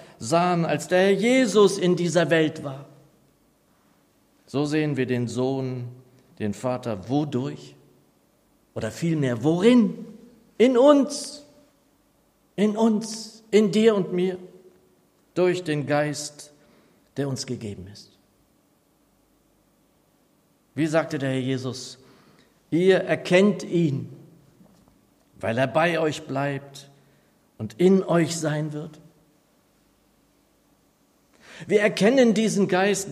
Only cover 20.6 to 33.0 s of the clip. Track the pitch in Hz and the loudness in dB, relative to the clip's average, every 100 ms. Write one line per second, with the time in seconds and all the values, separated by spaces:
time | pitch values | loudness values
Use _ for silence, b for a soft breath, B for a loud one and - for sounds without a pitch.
20.6 | _ 131 156 160 151 151 135 131 127 127 | _ -4 0 0 -2 -4 -4 -4 -4 -4
21.6 | 123 - - - b b b b b b | -6 -10 -14 -18 b b b b b b
22.6 | _ 156 190 185 - 156 - 180 208 - | _ 2 4 2 0 -4 2 4 4 0
23.6 | - 175 160 127 117 - - - _ _ | -4 0 0 -2 -8 -16 -20 -20 _ _
24.6 | - _ _ _ _ _ _ - 98 113 | -20 _ _ _ _ _ _ -10 -6 -2
25.6 | 131 156 170 160 160 143 - 135 143 135 | 0 0 0 0 -2 -4 -6 -4 -4 -6
26.6 | - - - b b b b b b - | -10 -20 -20 b b b b b b -12
27.6 | 107 - 180 190 - 170 160 165 151 151 | -12 0 2 4 2 0 0 -2 -4 -4
28.6 | 151 147 151 - - _ _ _ _ _ | -6 -8 -12 -16 -20 _ _ _ _ _
29.6 | _ _ _ _ _ _ _ _ _ _ | _ _ _ _ _ _ _ _ _ _
30.6 | _ _ _ _ _ _ _ B B B | _ _ _ _ _ _ _ B B B
31.6 | 147 208 208 - 202 269 233 208 214 170 | -2 2 2 2 4 6 6 4 2 2
32.6 | 190 185 202 202 | 2 2 2 0